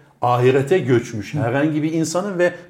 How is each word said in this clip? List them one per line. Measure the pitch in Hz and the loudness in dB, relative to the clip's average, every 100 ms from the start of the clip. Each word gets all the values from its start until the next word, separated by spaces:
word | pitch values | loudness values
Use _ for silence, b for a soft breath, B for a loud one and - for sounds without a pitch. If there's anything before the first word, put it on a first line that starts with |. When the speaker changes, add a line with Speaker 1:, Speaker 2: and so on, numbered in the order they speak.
| B _ | B _
Speaker 1:
ahirete | 123 123 123 139 135 185 | 0 4 4 4 2 0
göçmüş | 123 175 - 110 98 | 2 0 0 -8 -8
Speaker 2:
Hı. | - | -4
Speaker 1:
herhangi | 113 135 156 151 | -2 0 0 0
bir | 156 | -2
insanın | 160 160 175 202 180 | -2 -2 -2 -4 0
ve | 175 175 | -2 -2